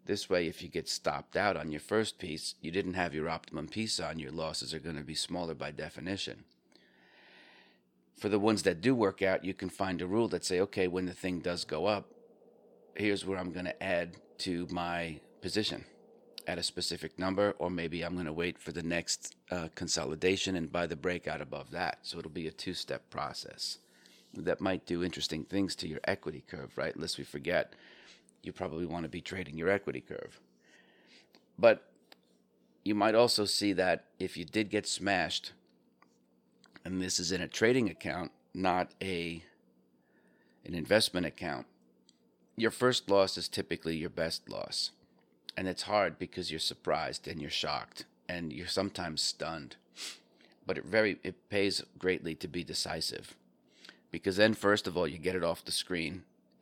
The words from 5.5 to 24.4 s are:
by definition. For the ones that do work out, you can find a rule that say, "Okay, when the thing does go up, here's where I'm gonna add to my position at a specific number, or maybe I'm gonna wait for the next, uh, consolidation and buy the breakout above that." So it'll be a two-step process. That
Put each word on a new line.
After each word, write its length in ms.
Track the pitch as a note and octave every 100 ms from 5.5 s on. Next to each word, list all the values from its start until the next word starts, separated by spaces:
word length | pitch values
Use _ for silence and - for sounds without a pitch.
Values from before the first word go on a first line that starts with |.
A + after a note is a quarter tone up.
by 160 | D2+ D2
definition. 720 | D2 D2+ - F2+ G2 - - - _ _ - _ _ _ - - - - - - _ _ _ _ -
For 120 | G#2+
the 80 | G#2
ones 240 | G#2+ G#2
that 180 | F#2+ E2+
do 140 | A2
work 260 | B2+ G2 -
out, 240 | F#2+ F#2
you 80 | F2+
can 160 | F#2 F#2
find 320 | - F#2+ F2
a 60 | F2+
rule 200 | G#2+ A2
that 140 | F2
say, 160 | - F2+
"Okay, 300 | G2 - F#2
when 160 | F2+
the 80 | F2+
thing 280 | F2 F#2 F2+
does 260 | F2+ F2 -
go 180 | D#2
up, 300 | F#2+ G2+ - - - - - - - - -
here's 320 | - G#2+ G2 F2
where 120 | F#2+
I'm 140 | F2+
gonna 220 | E2+ F2 -
add 380 | F#2+ F2 F2 E2+ - -
to 280 | F#2+ F2 F2
my 500 | F2 F2 F2 E2+ D#2 - -
position 420 | F#2 G#2 G#2+ C#2 - - - - - - -
at 120 | F2
a 40 |
specific 560 | E2+ - F2+ E2+ E2 -
number, 360 | F#2 F#2+ G#2 -
or 100 | F2
maybe 340 | F2+ E2 E2
I'm 140 | E2+ F2+
gonna 160 | D#2+
wait 260 | D#2 F2 -
for 140 | -
the 100 | D#2+
next, 540 | E2+ E2+ - - - - -
uh, 180 | F2+ D#2+
consolidation 800 | - E2+ D#2+ D2 D#2 F#2 F#2+ G2 F2+
and 160 | D#2+
buy 140 | F2 E2+
the 100 | D#2+
breakout 460 | F2 F2 - D2+
above 300 | D2 D#2 C#2
that." 340 | E2 E2+ - -
So 120 | F2
it'll 120 | E2
be 160 | D#2 D#2
a 60 |
two-step 580 | - - E2+ - B1+ _
process. 720 | C#2+ D2 - - - - - _ - - - -
That 300 | -